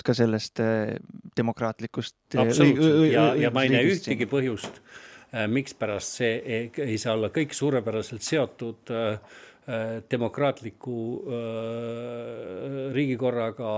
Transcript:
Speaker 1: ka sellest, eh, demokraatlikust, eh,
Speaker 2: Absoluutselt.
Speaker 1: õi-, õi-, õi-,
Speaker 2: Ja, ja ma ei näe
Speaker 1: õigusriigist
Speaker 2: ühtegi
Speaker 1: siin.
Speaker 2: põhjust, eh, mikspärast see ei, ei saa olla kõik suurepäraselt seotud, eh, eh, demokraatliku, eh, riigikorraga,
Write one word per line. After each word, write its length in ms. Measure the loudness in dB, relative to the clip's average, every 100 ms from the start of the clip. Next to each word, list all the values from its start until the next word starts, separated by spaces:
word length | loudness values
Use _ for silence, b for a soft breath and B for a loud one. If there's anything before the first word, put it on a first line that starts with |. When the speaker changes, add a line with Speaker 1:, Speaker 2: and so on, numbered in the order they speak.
Speaker 1:
ka 100 | 0
sellest, 460 | 4 4 2 -2 -2
eh, 320 | 0 0 -2 -6 -10 -18 -6 -2
demokraatlikust, 760 | -2 -2 -4 -4 -8 -8 -8 -12 _ 2
eh, 40 |
Speaker 2:
Absoluutselt. 380 | 4 6 6 8
Speaker 1:
õi-, 140 | 6
õi-, 160 | 6 6
õi-, 40 |
Speaker 2:
Ja, 120 | 6 4
ja 160 | 4 2
ma 140 | 4
ei 80 | 4
näe 100 | 6
Speaker 1:
õigusriigist 240 | 4 2 0
Speaker 2:
ühtegi 220 | -2 0
Speaker 1:
siin. 20 |
Speaker 2:
põhjust, 480 | 0 0 -2 -8 -14 B B B B B
eh, 160 | -4 0
mikspärast 680 | 0 -2 -4 -4 -4 -6 -2
see 160 | 0 0 -2
ei, 240 | -4 -4 -4
ei 200 | -2 -2
saa 180 | 0 0
olla 160 | 0
kõik 160 | 0 -2
suurepäraselt 680 | -2 0 0 0 -4 -4 -8
seotud, 680 | -2 0 0 -4 -10 -10 -6
eh, 280 | -2 -2 -2 B B B B -8
eh, 360 | -6 -4 -6 -4
demokraatliku, 880 | -2 -2 0 -2 -2 -8 -12 -8 -6 -6 -6 -6 -6 -6 -6 -6
eh, 1200 | -6 -8 -8 -10 -10 -10 -10 -10 -10 -8 -6 -2
riigikorraga, 800 | 0 0 0 0 0 -2 -4 -4